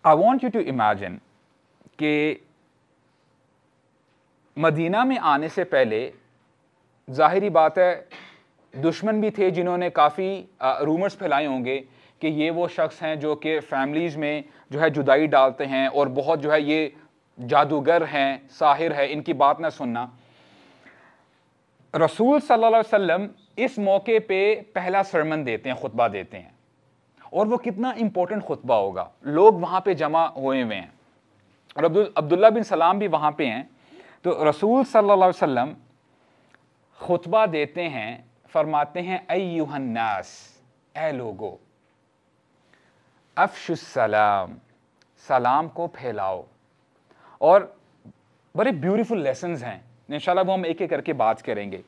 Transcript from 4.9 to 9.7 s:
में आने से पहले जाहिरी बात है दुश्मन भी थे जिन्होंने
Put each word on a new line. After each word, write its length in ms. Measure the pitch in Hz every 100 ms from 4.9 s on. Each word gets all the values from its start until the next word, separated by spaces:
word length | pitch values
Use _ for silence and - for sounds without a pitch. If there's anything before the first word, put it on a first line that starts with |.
| 208 254
में 120 | 254
आने 320 | 170 143 160
से 140 | 196
पहले 500 | 175 139 120 110 131 - _ _ _ _ _ _ _ _ -
जाहिरी 400 | 131 156 185 202
बात 280 | 165 156 160
है 300 | 180 170 - - - - _ _ _ 135
दुश्मन 460 | 160 160 214 214
भी 100 | 214
थे 200 | 202 185
जिन्होंने 380 | 175 180